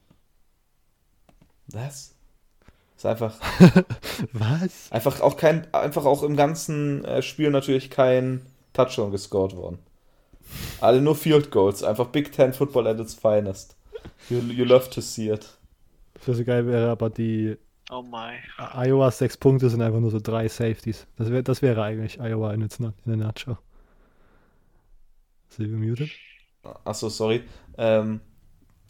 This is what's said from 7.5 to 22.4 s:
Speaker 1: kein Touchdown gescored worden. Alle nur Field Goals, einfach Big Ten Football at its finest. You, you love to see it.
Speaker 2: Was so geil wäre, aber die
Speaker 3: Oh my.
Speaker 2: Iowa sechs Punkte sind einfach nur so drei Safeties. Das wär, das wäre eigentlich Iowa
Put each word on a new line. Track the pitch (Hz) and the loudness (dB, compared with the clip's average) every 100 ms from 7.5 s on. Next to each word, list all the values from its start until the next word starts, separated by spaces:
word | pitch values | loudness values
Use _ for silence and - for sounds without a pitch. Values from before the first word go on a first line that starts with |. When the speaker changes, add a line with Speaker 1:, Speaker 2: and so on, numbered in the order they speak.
| 139 135 131 - | 2 2 -2 -2
Speaker 1:
kein | - 131 127 127 131 - _ _ | 2 4 4 2 -4 -10 _ _
Touchdown | - 127 - 104 | 0 0 2 -4
gescored | 98 - 101 95 90 | -4 -4 -2 -2 -4
worden. | 90 87 - _ _ _ _ - - - - - | -12 -14 -16 _ _ _ _ -20 -20 -14 -12 0
Alle | 107 127 | 4 4
nur | 143 151 | 4 2
Field | 165 151 147 | 4 4 4
Goals, | 110 98 101 | 2 2 2
einfach | - 110 123 | -2 -2 -2
Big | 151 147 | -2 -4
Ten | - 131 | 2 2
Football | 127 139 127 113 | 2 -2 0 0
at | 113 | -2
its | 113 | -6
finest. | - 110 107 101 95 - _ _ - - - - | -2 2 2 0 -8 -14 _ _ -18 -18 -20 -6
You, | 120 | -4
you | 120 120 123 | -4 -2 6
love | 127 127 | 6 6
to | - | -8
see | - - 107 | -10 -6 -4
it. | 107 - _ _ _ _ _ - - - | -4 -6 _ _ _ _ _ -20 -12 -4
Speaker 2:
Was | 120 | -2
so | |
geil | 120 123 120 | 0 0 2
wäre, | 120 117 | 2 2
aber | 117 113 | 0 -2
die | 110 113 110 107 107 _ _ - | -2 -2 0 -2 -4 _ _ -16
Speaker 3:
Oh | 127 | -16
my. | 123 117 117 123 123 - 120 - | -12 -12 -12 -14 -18 -16 -12 -4
Speaker 2:
Iowa | 127 135 131 | 2 4 4
sechs | - 127 - | 2 -4 2
Punkte | 139 135 127 | 4 4 2
sind | 113 | 2
einfach | 113 110 | 0 0
nur | 117 | 0
so | 110 | -2
drei | 104 113 113 | -4 -2 -4
Safeties. | - 117 110 - 107 - _ | -2 -4 -4 -6 -10 -12 _
Das | 113 | -2
wär, | 123 | -2
das | 127 127 | -2 0
wäre | 139 110 | 2 0
eigentlich | 107 110 110 - | -2 -4 -8 -8
Iowa | 117 113 | -6 -4